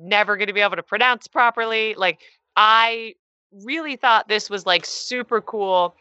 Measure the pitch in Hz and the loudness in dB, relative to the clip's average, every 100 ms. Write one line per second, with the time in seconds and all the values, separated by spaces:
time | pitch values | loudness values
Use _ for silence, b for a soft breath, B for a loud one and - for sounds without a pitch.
0 | 170 208 202 196 202 202 202 175 - 208 | 0 0 2 -2 -2 0 0 -2 -6 0
1 | 247 240 - 294 240 233 226 220 220 196 | 0 0 -4 0 0 0 -2 -2 -4 -2
2 | 185 165 b b _ - 214 226 233 226 | -2 -4 b b _ 2 4 4 2 -2
3 | 226 - _ _ _ 196 214 320 311 254 | -10 -18 _ _ _ -16 -10 -8 -8 0
4 | 254 220 - 208 - 202 185 175 - - | 4 4 2 -4 -4 -6 0 0 0 -12
5 | - 247 240 220 - 214 190 185 175 _ | -8 -8 -4 -4 -4 -6 0 0 0 _